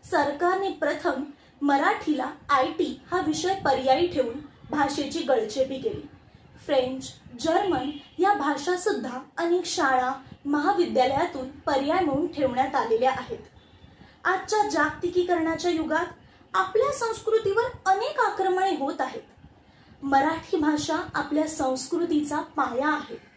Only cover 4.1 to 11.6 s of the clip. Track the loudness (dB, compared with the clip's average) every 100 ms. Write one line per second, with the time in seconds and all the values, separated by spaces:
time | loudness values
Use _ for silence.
4.1 | 2 -2 -2 -12 -20 -8 0 0 0 -4
5.1 | -4 2 2 2 -2 -2 -2 -4 -6 -12
6.1 | -20 -20 -20 -20 -18 0 0 2 -6 -10
7.1 | -16 -20 -6 0 2 2 0 -2 -8 -14
8.1 | 0 2 2 0 -2 -2 0 0 -2 -4
9.1 | -8 -10 -4 0 0 0 0 2 2 0
10.1 | -4 -10 -12 -2 0 2 2 2 4 2
11.1 | 2 0 -4 -10 -6